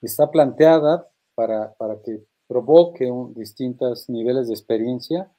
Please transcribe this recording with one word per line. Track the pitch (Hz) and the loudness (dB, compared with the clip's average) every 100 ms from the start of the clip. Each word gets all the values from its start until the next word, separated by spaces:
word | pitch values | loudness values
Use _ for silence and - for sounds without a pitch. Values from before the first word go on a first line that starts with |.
está | 117 - 147 | -12 -2 0
planteada | 160 143 - 156 165 151 165 - _ _ - | 2 0 4 4 6 2 -2 -4 _ _ -6
para, | 113 110 107 _ | -4 -4 -6 _
para | 110 107 | -10 -10
que | - 107 _ _ _ | -12 -14 _ _ _
provoque | 123 117 160 170 - 127 | -6 6 6 6 0 -6
un, | 123 123 | -6 -10
distintos | - 107 _ 127 123 127 120 - | -14 -16 _ -8 -4 -6 -6 -8
niveles | 120 113 127 120 | -6 -2 -2 -4
de | |
experiencia | 104 _ 113 113 123 - 165 190 | -6 _ -4 -4 -6 -6 -8 -8